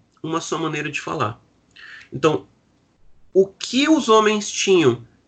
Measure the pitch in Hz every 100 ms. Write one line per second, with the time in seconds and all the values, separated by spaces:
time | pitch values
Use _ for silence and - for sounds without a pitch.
0 | _ _ 156 165 - 160 160 151 151 139
1 | - 165 110 117 _ _ _ _ - -
2 | - 135 156 - - _ _ _ _ _
3 | - - _ 185 190 - - 247 294 311
4 | 226 214 214 214 202 - 196 185 139 117
5 | - _